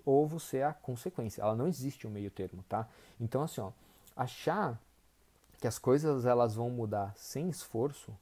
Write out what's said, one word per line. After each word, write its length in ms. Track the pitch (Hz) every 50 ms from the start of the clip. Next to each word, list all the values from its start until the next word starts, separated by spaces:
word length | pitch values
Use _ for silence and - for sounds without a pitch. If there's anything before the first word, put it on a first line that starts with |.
| -
ou 220 | 143 135 143 151
você 320 | 151 160 160 - - - 131
é 60 | 135
a 100 | 151 156
consequência. 640 | - - - 123 117 - 139 - - 117 104 - -
Ela 160 | 101 107 110
não 100 | 117 135
existe 400 | 180 170 123 127 139 - - -
um 40 | 110
meio 200 | 104 101 101 98
termo, 320 | - - 92 90 - 92 - -
tá? 180 | 107 110 113 - - - - - - -
Então, 240 | 117 117 - 127
assim, 180 | 151 160 - -
ó, 120 | 104 95 - - - - - - - - -
achar 680 | - 127 127 - - - 156 170 208 196 143 117 110 - _ _ _ _ _ _ _ _ _ _ _ _ _ - -
que 80 | -
as 120 | 117 - -
coisas 480 | - 127 131 147 156 156 143 127 117
elas 280 | 123 123 120 120 113 107
vão 140 | 113 120 123
mudar 460 | 123 120 113 104 107 101 98 98 98
sem 320 | - - - - 135 165 185
esforço 640 | 156 - - - - 110 123 147 139 - - - 107 -